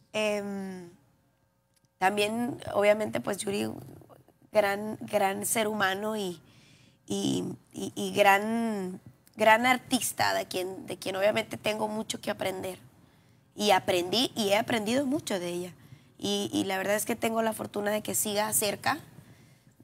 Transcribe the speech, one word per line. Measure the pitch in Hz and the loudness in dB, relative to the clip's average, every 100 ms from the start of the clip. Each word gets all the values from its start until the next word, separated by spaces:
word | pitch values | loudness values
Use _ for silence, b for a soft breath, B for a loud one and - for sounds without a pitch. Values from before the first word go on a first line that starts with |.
| _ | _
Em, | 214 214 208 202 196 190 185 175 175 _ _ _ _ _ _ _ _ _ _ | -4 -2 -2 -4 -6 -8 -10 -14 -20 _ _ _ _ _ _ _ _ _ _
también, | 185 208 208 226 240 - - | 2 2 0 0 -4 -6 -4
obviamente, | - 208 214 214 226 | 2 4 4 2 -4
pues, | 233 202 | -4 -4
Yuri, | - 202 220 - - - - - - _ _ | -2 -2 -2 -6 -12 -18 -20 -20 -20 _ _
gran, | 214 202 202 214 220 | 2 4 0 -4 -8
gran | 220 208 196 202 202 | -4 0 2 0 -2
ser | 233 214 | 0 0
humano | 214 190 190 214 220 | 2 0 0 -2 -4
y, | 190 170 b b b b b b - | -4 -6 b b b b b b -6
y, | 101 71 65 - - _ | -2 0 -2 -4 -8 _
y, | - 190 | -10 -8
y | - 196 | -6 -2
gran, | 190 202 196 214 226 226 208 185 190 - - _ - | 4 8 8 4 0 -2 -2 -6 -8 -14 -20 _ 2
gran | 220 220 | 6 6
artista | 247 254 - 247 - - 202 | 6 0 0 -2 -2 -2 0
de | 196 190 | 0 -4
quien, | - 185 190 - | -6 -6 -8 -10
de | 185 | -8
quien | 185 | -6
obviamente | 190 202 214 220 226 | 0 2 2 -2 -4
tengo | - 214 214 | -4 -2 -2
mucho | 214 220 233 | -4 -6 -6
que | - | -4
aprender. | 208 196 190 190 185 - - b b b b _ | -4 -4 -4 -6 -10 -16 -20 b b b b _
Y | - 208 | 0 4
aprendí, | 185 - 185 180 214 262 | 4 4 2 2 2 0
y | - 202 | 0 2
he | 202 | 2
aprendido | 233 233 208 247 285 | 2 0 0 0 0
mucho | 285 - 196 | -2 -2 -4
de | 175 | -4
ella. | 175 180 165 b b b - | -6 -8 -12 b b b -10
Y, | 196 202 202 | -4 -2 0
y | 101 | 0
la | 190 190 | 0 0
verdad | 196 208 | 0 0
es | 208 | 0
que | 226 | -2
tengo | 233 226 | 0 0
la | 226 | 0
fortuna | 220 214 208 208 | -2 -6 -4 -2
de | 214 | -2
que | 214 190 | -2 -2
siga | 214 202 214 | -2 0 0
cerca | 214 208 202 - 277 - - b b b b b _ | 0 0 -2 -2 -2 -6 -20 b b b b b _